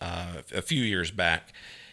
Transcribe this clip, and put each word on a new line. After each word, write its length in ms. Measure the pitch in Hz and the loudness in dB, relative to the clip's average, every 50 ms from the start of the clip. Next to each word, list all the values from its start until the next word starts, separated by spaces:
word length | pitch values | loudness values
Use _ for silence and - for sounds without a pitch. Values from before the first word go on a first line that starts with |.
uh, 420 | - 85 87 87 87 87 85 76 - - - | -6 -6 -4 -4 -4 -6 -8 -10 -8 -6 -4
a 100 | 92 - | -4 -2
few 200 | - 165 135 120 | 0 2 2 2
years 280 | 110 101 92 85 80 | 2 2 2 0 0
back, 420 | 104 98 90 82 82 80 - - - - - - - - - - | 2 4 4 6 4 4 0 -6 -20 -18 -18 -18 -18 -18 -20 -20